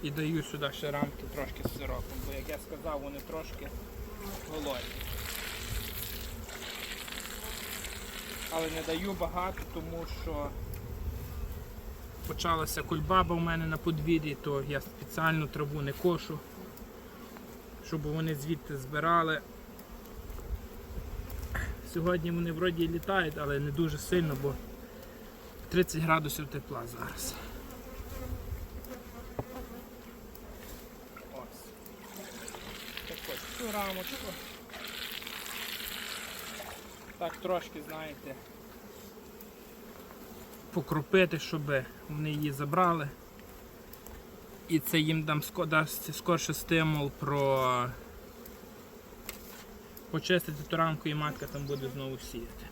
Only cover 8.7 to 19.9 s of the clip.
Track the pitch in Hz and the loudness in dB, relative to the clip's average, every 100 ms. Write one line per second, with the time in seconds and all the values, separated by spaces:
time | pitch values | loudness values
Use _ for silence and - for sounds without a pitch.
8.7 | 160 160 165 196 185 165 170 185 185 - | 0 0 0 2 2 0 2 0 0 -4
9.7 | 165 160 165 165 - 170 151 143 143 - | -4 -4 -4 -4 -2 -2 0 0 -2 -4
10.7 | - - - - - - - - - - | -4 -6 -4 -2 -2 -4 -4 -4 -4 -6
11.7 | - - - - - - - 170 165 156 | -8 -8 -8 -10 -8 -4 0 4 4 4
12.7 | - 143 160 151 185 175 170 170 165 160 | 0 2 2 8 8 8 6 4 4 2
13.7 | 156 170 160 151 165 151 139 151 143 135 | 2 2 2 6 6 6 0 2 2 2
14.7 | 139 - - - - 160 160 147 - 147 | 0 -2 -8 -6 4 6 6 2 0 0
15.7 | 147 139 139 180 170 - 156 - - - | 0 -2 4 4 4 0 -6 -6 -12 -12
16.7 | - - - - - - - - - - | -12 -12 -12 -14 -12 -12 -12 -12 -12 -12
17.7 | - - 160 147 156 160 151 143 160 - | -12 -2 -2 2 2 2 2 0 0 0
18.7 | 143 131 147 160 170 160 156 - - - | -4 -2 2 8 8 8 4 0 -12 -12
19.7 | - - | -12 -12